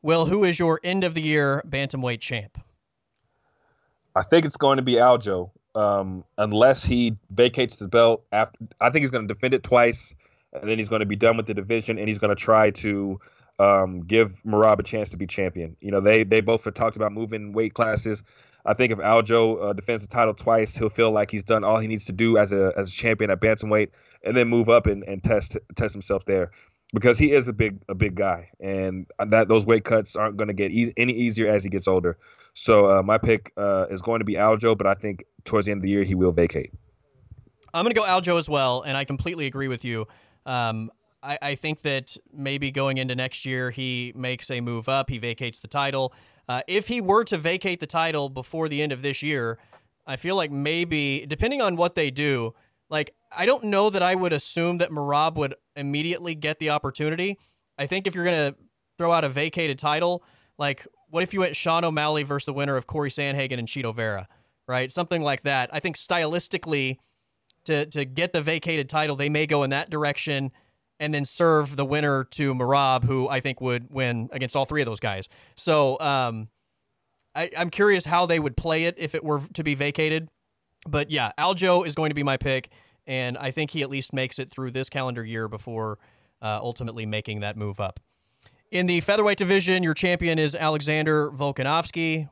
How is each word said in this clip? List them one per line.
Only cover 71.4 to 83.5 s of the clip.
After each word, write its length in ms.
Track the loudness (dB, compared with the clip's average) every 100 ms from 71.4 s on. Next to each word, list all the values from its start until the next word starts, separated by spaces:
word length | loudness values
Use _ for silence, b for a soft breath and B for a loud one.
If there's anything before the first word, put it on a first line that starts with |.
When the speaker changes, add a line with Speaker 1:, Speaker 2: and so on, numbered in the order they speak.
| 4 4 2 -4
Speaker 1:
the 80 | -2
winner 400 | 0 0 0 -2
to 220 | -4 -2
Merab, 520 | 0 2 2 2 2 0
who 240 | 0 -2
I 100 | -2
think 220 | -4 -4
would 280 | -4 -4 -6
win 380 | -4 -2 -4 -6
against 240 | -6 -4 -2
all 80 | -2
three 160 | -2
of 40 | -4
those 140 | -4
guys. 300 | -6 -6 -10 b b -6
So, 420 | 2 4 4 0
um, 480 | 0 0 -2 -6 -12 _ _ _ _ _ _ _ _
I, 180 | -8 -6 -4
I'm 120 | -4
curious 340 | 2 4 4
how 220 | 2 0 2
they 140 | 0
would 180 | 0 -4
play 260 | -2 0
it 120 | 0 -4
if 180 | -6 -4
it 80 |
were 160 | -2 -2 -4
to 100 | -6
be 120 | -4 -2
vacated. 520 | -2 0 0 -2 -4 _ _ _ _ _ -6
But 240 | -4 -2
yeah, 220 | -2 -4 -2
Aljo 500 | -2 2 4 4 2
is 80 | -2
going 140 | -2
to 60 | -2
be 80 |
my 120 | -2 -2
pick, 340 | -2 -4 -6 b b b -8
and 320 | -6 -6 -6
I 140 | -6